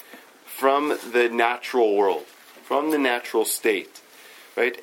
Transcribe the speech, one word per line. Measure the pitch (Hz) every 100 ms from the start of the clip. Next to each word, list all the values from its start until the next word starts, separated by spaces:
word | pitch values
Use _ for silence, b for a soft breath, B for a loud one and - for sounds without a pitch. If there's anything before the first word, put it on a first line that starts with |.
| B B B B -
from | - 135 139 147 - 123
the | 120 120
natural | 117 117 120 - 127 110 101
world, | 98 80 - - - -
from | - 131 151
the | 151
natural | 131 120 - 113
state, | - - 113 104 - - - B B B B -
right? | 123 120